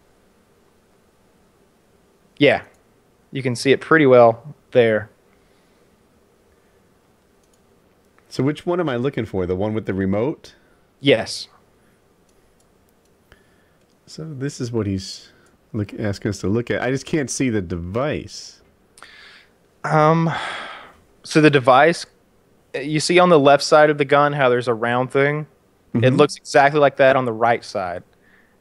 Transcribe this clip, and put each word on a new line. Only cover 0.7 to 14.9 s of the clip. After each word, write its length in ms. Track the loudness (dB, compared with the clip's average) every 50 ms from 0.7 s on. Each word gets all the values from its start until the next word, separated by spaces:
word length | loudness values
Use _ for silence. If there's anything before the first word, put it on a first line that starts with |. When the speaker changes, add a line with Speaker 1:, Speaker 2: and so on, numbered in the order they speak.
| _ _ _ _ _ _ _ _ _ _ _ _ _ _ _ _ _ _ _ _ _ _ _ _ _ _ _ _ _ _ _ _ _
Speaker 1:
Yeah. 240 | 0 2 2 2 0 -4 _ _ _ _ _ _ _ _ _ _ _ _ _
You 120 | -12 -8 -6
can 120 | -6 -6
see 160 | -4 0 0
it 100 | 0 0
pretty 240 | 2 0 2 4 4
well 500 | 6 8 8 6 6 4 0 -10 -20 -20 _ _ _
there. 380 | 0 2 2 2 0 -2 -4 -8 _ _ _ _ _ _ _ _ _ _ _ _ _ _ _ _ _ _ _ _ _ _ _ _ _ _ _ _ _ _ _ _ _ _ _ _ _ _ _ _ _ _ _ _ _ _ _ _ _ _ _ _ _ _ _ _ _ _ _ _ _ _ _ _
Speaker 2:
So 140 | -6 -4 -4
which 220 | -4 -4 -4 -6
one 140 | -4 -4 -2
am 100 | -2 -4
I 60 | -4
looking 300 | -4 -4 -4 -4 -6 -8
for? 200 | -6 -4 -4 -4
The 100 | -2 -2
one 180 | -2 -2 -4 -4
with 120 | -6 -6
the 80 | -6 -4
remote? 640 | -2 -2 -2 0 -2 -2 -4 -6 -10 -16 -20 _ _ _ _ _ _ _ _ _ _
Speaker 1:
Yes. 480 | 2 2 2 2 0 -8 -12 -14 -16 _ _ _ _ _ _ _ _ _ _ _ _ _ _ _ _ _ _ _ _ _ _ _ _ _ _ _ _ _ _ _ _ _ _ _ _ _ -20 _ _ _ _ _ _ _ _ _ _ _ _ _ _
Speaker 2:
So 200 | _ -18 -16 -16
this 360 | -14 -12 -10 -10 -10 -8 -8
is 100 | -10 -6
what 140 | -4 -4 -2
he's 460 | -2